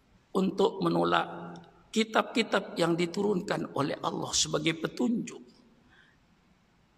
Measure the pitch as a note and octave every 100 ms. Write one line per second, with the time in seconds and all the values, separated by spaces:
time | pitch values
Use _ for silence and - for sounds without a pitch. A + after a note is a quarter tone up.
0 | _ _ _ F#3+ F#3+ F#3+ F#3+ - E3+ E3+
1 | E3+ E3+ E3+ F3 F3 E3+ - - - A3
2 | A3 A3 G#3 - A3+ G#3 - - E3+ E3+
3 | F3 G3+ G3+ F#3 - C#3 - - D3 -
4 | F3+ - - - D3+ D3+ D#3 E3 - -
5 | B3 A#3 D#3+ - - - _ _ _ -
6 | _ _ _ _ _ _ _ _ _